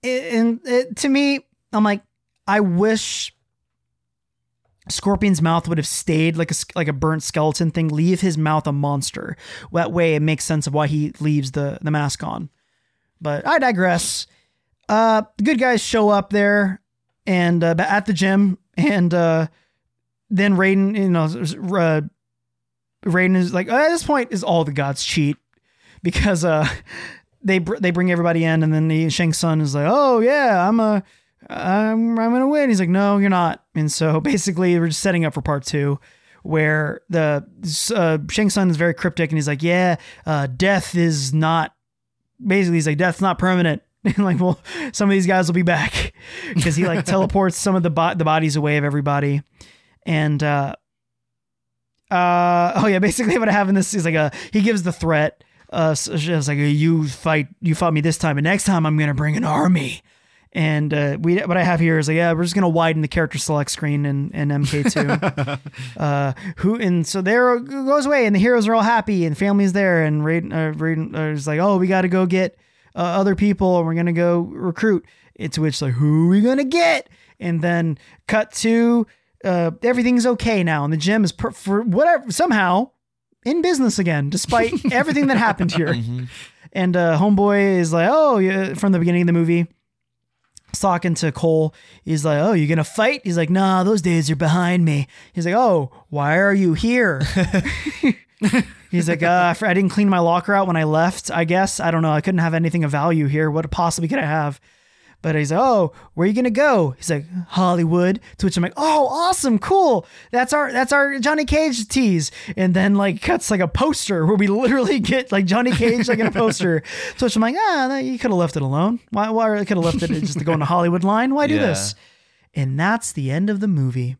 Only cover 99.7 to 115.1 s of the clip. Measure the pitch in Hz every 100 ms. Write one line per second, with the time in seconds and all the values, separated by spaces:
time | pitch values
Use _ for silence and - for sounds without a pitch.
99.7 | 185 196 190 202 185 170 175 170 202 190
100.7 | 170 156 156 175 180 - - 165 180 190
101.7 | - 170 165 160 151 151 185 165 165 165
102.7 | 170 151 143 156 160 147 147 156 151 160
103.7 | - 170 160 165 - 147 156 147 131 _
104.7 | _ _ _ _ _ - 151 147 160 262
105.7 | 220 165 - - - 180 214 247 220 294
106.7 | 233 156 127 - 151 156 180 170 - 185
107.7 | 175 170 175 180 208 - - 196 175 175
108.7 | - 311 311 269 277 349 370 277 220 -
109.7 | 392 349 220 - - - 240 247 294 277
110.7 | 247 254 285 277 269 247 302 285 294 311
111.7 | 240 214 269 240 170 147 - - 190 185
112.7 | 180 190 202 202 175 - 339 - 208 175
113.7 | - 285 294 - 185 160 208 202 202 254
114.7 | 269 220 277 -